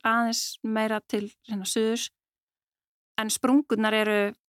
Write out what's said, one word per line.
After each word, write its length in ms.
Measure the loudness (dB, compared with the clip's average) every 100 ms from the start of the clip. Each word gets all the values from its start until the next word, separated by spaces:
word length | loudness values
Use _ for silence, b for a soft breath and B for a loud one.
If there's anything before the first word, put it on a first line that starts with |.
aðeins 540 | 0 0 0 -2 -6 -8
meira 360 | -4 -2 -2 -4 -4
til, 220 | -6 -6 -12 -10
hérna, 180 | -8 -4
suðurs. 440 | 0 0 -2 -6 _ _ _ _ _ _ _ _ _ _ -6
En 100 | -4
sprungurnar 640 | 0 4 4 4 0 2
eru 420 | 2 2 2 0 -4 _